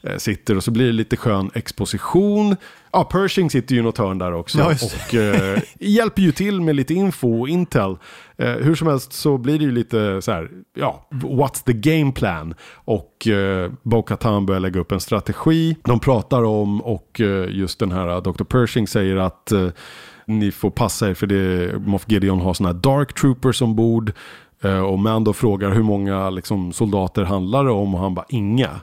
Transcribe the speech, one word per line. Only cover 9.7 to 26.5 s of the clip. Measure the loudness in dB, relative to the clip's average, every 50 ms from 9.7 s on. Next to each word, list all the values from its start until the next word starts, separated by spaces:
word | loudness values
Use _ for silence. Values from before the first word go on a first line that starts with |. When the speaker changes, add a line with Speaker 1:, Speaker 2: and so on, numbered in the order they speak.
Speaker 1:
lite | 0 -2 -2 0 0 0 0 0 -2 -2
så | -2 -2
här, | -4 -4 -4 -10 -14 -20 -20 _ _
ja, | -4 -4 -4 -4 -8 -14 _
what's | -10 -8 -6 -2 0 0 0 0 -2 -4 0
the | 0 0
game | 2 2 2 2 2 2 0
plan? | 0 -2 -2 -2 -2 -4 -8 -10 -12 _ -16 -20 -20
Och, | -16 _ -4 -4 -4 -4 _ _ _ 0
eh, | 2 2 2 2 0 0 -2 -2 -4 -8 -8 _
Bo-Katan | 0 0 0 2 -2 -4 -2 0 0 0 2 2
börjar | 0 0 0
lägga | 0 -2 -2 -2
upp | -2 -2
en | -4 -4
strategi. | -2 -2 -2 -2 -2 -4 -6 0 2 2 2 4 2 0 -2 -2 _
De | 0 0 2
pratar | 4 2 2 2 2 0 2 2 2
om, | 2 2 0 0 0 -2 -4
och, | -2 -4 -6 -6 _ _ _ 0
eh, | 0 2 2 0 -2 -2
just | -2 -4 -4 -4 -2 -4
den | -2 -2
här, | 0 -2 -2
eh, | -2 -2 -2
doktor | -2 -4 -4 -4 -4
Pershing | 0 2 2 2 2 0 -2 -2
säger | 0 0 0 2 2 2
att, | 0 0 -2 -4 _ _ 0
eh, | 2 2 2 0 -4 -8 -20 -20 -20 -20 -20 -20 -20 -16 _
"Ni | -2 0 2 2 0
får | -2 0 -2 -2
passa | 0 0 0 0 0 0 -2 -2
er | 0
för | -2 -2
det, | 0 0 0 2 0 0 0 -2 -2 -4 -6 -2
Moff | -2 -2 -2 0
Gideon | 0 2 2 2 2 2 2
har | 0 0 0
såna | 0 -2 -2
här | -2 0
Dark | 0 2 2 2 0 -2 -2
Troopers | 0 2 2 2 2 0 0 0 2
ombord." | 0 0 2 2 2 2 2 0 0 -2 -6 -8 -16 -20 -20 -20 -20 _ _ _ -2
Eh, | 0 0 2
och | 0 0 0 0
Mando | 2 2 2 2 2 0 0
frågar, | 2 2 0 2 2 0 2
"Hur | 2 2 2
många, | 2 2 0 0 -2 -2 -2 -2 -2
liksom, | -4 -6 -4 -4